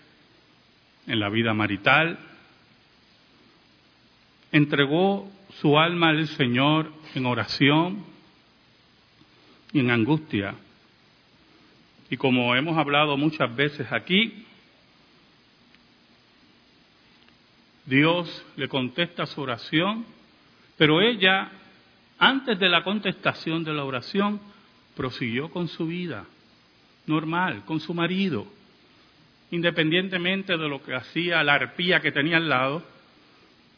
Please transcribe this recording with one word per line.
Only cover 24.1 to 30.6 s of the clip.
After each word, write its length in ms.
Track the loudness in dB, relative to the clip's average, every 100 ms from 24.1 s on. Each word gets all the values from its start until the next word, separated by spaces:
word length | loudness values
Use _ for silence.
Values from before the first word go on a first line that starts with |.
| -2 -2 -4 -10 -20 _ _ _ -8
prosiguió 540 | -8 -6 -4 -4 -4
con 180 | -6 -6
su 200 | -4 -6
vida 380 | -6 -8 -10 -14 _ _ _ _ _ _ _ -4
normal, 580 | -2 0 -2 -2 -4 -6
con 160 | -6
su 120 | -4
marido, 540 | -2 -2 0 -2 -2 -6 -16 _ _ _ _ _ _ _ _ _
independientemente 1040 | -2 0 2 2 2 0 -2 -2 -2 -2
de 140 | -2